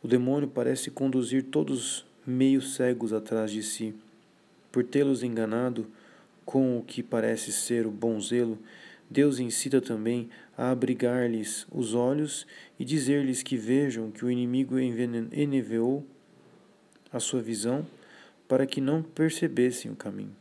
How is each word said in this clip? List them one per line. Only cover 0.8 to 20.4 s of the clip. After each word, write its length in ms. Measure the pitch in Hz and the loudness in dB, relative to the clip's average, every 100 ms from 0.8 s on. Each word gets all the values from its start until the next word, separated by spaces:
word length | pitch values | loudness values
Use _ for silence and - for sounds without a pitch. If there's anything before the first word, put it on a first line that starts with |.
| - | -4
conduzir 540 | - 135 131 123 131 | -2 0 2 2 0
todos 600 | 135 151 - 131 - - - _ - | 0 0 0 -2 -4 -8 -10 _ -4
meio 340 | 127 135 135 | 4 6 4
cegos 520 | 131 - 127 120 113 | 2 0 0 2 0
atrás 400 | 110 107 113 110 | -2 -2 -2 -2
de 100 | 107 | -4
si. 320 | 107 - 110 107 - - _ _ _ _ _ | -6 -6 -6 -8 -18 -20 _ _ _ _ _
Por 100 | 131 | -2
tê-los 400 | 123 139 139 127 | 2 2 4 2
enganado 640 | 123 113 110 113 127 117 107 - - - - _ | 0 -2 0 0 0 -2 -8 -10 -20 -20 -20 _
com 340 | - 135 131 123 | -2 2 2 0
o 40 | |
que 200 | 113 - | -4 -8
parece 500 | - 120 110 113 - | -2 0 0 0 -2
ser 340 | 104 - 120 110 | -4 0 0 0
o 40 | |
bom 300 | 104 113 110 | 0 0 0
zelo, 380 | 104 123 117 110 - - - - - | 0 0 0 -2 -10 -20 -20 -20 -4
Deus 300 | - 143 127 | 2 4 4
incita 420 | 123 - 135 131 | -2 -2 2 2
também 480 | 127 113 110 120 117 - - - | 2 -2 0 -2 -4 -12 -20 -4
a 140 | 120 | -2
abrigar-lhes 920 | 127 131 117 123 123 120 113 107 - - | 0 0 2 2 2 0 0 -4 -6 -6
os 240 | - 113 | -4 0
olhos 500 | 117 123 143 151 - - - - _ | 2 2 0 -2 -6 -12 -18 -20 _
e 60 | |
dizer-lhes 580 | 127 151 131 143 139 127 | -2 0 2 2 2 -2
que 140 | - 127 | -2 -4
vejam 540 | 110 131 143 113 110 | 2 2 2 -2 -6
que 140 | 107 | -4
o 60 | 123 | -2
inimigo 480 | 123 123 127 135 131 | 0 0 0 0 0
envenen-, 500 | 131 117 123 117 113 | 0 0 -2 -2 -4
eneveou 720 | - 147 135 107 113 117 139 143 - _ - - - - _ _ _ _ | -2 0 0 0 0 2 0 -4 -20 _ -20 -20 -20 -20 _ _ _ _
a 80 | 123 | -6
sua 200 | - 131 | -2 -2
visão 460 | 113 113 110 135 156 - - - - _ _ | -2 -2 0 -2 -4 -12 -20 -20 -20 _ _
para 180 | 131 135 | 2 2
que 140 | - | 0
não 220 | 135 156 | 0 0
percebessem 880 | 156 - 160 160 170 - 127 123 - | -2 0 0 2 0 4 2 2 -8
o 60 | - | -8
caminho. 380 | 104 98 101 101 | -8 -8 -10 -12